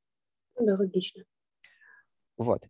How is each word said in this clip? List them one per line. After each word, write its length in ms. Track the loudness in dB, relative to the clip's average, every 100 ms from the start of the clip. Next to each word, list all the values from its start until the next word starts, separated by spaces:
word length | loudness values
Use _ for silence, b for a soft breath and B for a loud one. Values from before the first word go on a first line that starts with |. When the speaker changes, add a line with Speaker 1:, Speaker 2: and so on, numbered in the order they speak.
| _ _ _ _ _
Speaker 1:
Ну 100 | 0
да, 100 | 2
логично. 480 | 2 0 -2 -4 -10 -20 _ _ _ b b b b b _ _ -4
Speaker 2:
Вот. 300 | -2 -2